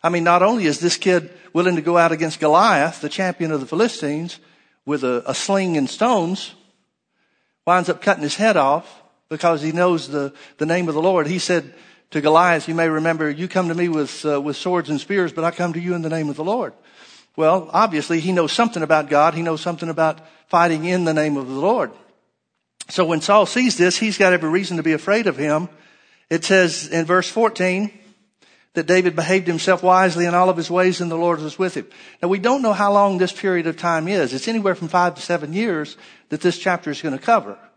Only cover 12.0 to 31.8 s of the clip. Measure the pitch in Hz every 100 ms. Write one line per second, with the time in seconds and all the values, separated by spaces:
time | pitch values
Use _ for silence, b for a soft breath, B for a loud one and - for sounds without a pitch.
12 | b 156 147 160 180 165 147 165 165 156
13 | 160 160 151 147 180 190 180 170 175 156
14 | 139 - 151 143 143 143 180 180 151 147
15 | - 202 175 151 165 170 175 165 175 175
16 | 160 165 151 139 160 233 165 - B B
17 | B B B - 156 185 160 165 220 156
18 | 143 165 160 180 156 - 135 180 156 156
19 | 143 147 156 160 170 156 - 165 165 160
20 | 160 151 b b b 175 175 160 165 180
21 | 170 156 151 143 127 135 170 233 131 -
22 | _ _ _ _ _ _ _ _ - -
23 | 165 165 156 160 185 - 254 - 180 -
24 | 220 202 190 180 160 175 196 175 156 156
25 | - 214 208 135 147 151 175 b b b
26 | b b b 160 165 190 180 160 147 165
27 | 165 180 180 - 226 220 185 185 208 -
28 | _ _ _ _ b b b - 160 185
29 | 180 160 160 190 175 165 175 180 180 185
30 | 185 170 175 175 185 170 165 175 185 180
31 | 175 165 175 165 151 - 185 147